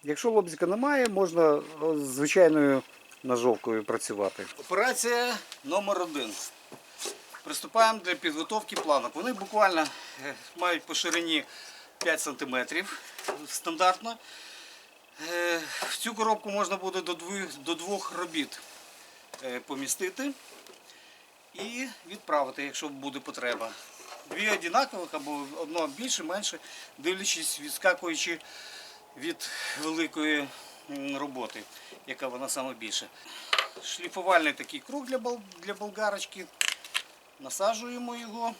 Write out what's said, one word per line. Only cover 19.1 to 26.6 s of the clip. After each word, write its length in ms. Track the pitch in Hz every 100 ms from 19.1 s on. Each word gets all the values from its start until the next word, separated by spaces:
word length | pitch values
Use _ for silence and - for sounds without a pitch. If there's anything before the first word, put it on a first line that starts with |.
| - - -
е, 160 | 131 123
помістити 720 | - 139 135 - 185 185 277 269 - - - - - - - - - - -
і 320 | - 202 240 262 220 165
відправити, 580 | 196 - 151 135 131
якщо 240 | 139 - 151
буде 320 | 139 139 135
потреба. 500 | 131 - 123 117 113 104 - - - - 147
Дві 200 | 156 214
однакових 640 | 208 170 208 269 208 170
або 320 | 151 143 147 139 151
одно 300 | 160 165 156
більше, 360 | 139 247 -
менше, 360 | 160 190 208 -